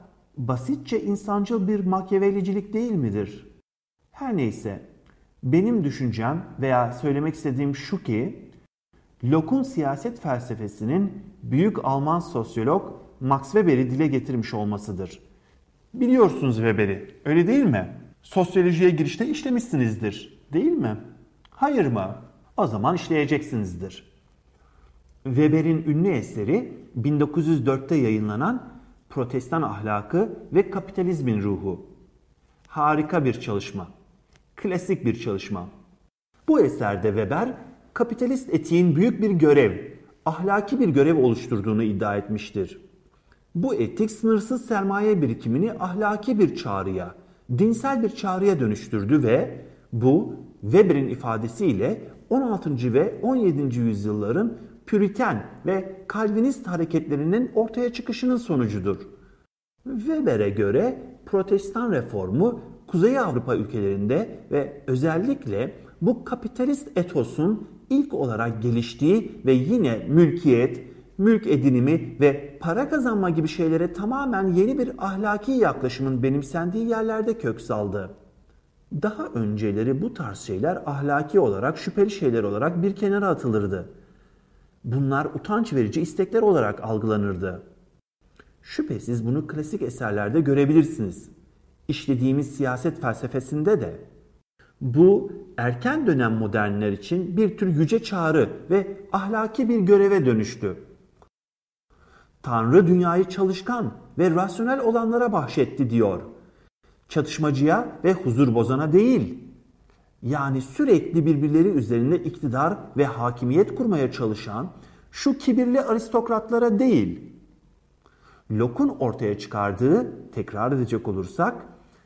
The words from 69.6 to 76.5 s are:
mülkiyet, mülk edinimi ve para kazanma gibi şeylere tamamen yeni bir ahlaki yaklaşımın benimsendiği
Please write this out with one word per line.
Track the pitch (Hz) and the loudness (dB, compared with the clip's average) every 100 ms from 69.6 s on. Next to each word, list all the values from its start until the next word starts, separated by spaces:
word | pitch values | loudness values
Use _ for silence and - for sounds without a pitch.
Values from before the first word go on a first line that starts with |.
| 131 240 156 110 92 | 4 2 2 0 2
mülkiyet, | 151 170 - 147 117 127 - - - - - | 6 6 4 4 4 4 -2 -14 -20 -14 0
mülk | 202 226 220 | 4 4 4
edinimi | 143 135 127 127 160 - - | 2 4 4 4 2 -2 2
ve | 143 139 - - | 2 2 -4 -8
para | 170 175 277 | -4 -2 -2
kazanma | 311 247 220 185 | -2 0 0 0
gibi | 165 156 | 0 -2
şeylere | - 165 160 170 | 0 0 2 0
tamamen | 175 208 262 277 208 196 | -4 -4 -2 -2 0 2
yeni | 175 208 277 | 4 4 2
bir | 247 - | -2 -4
ahlaki | 190 190 208 208 208 | -6 -4 -2 -2 0
yaklaşımın | 262 190 131 127 - 135 131 | 2 2 2 -4 -2 -2 0
benimsendiği | 135 143 143 | 0 0 -2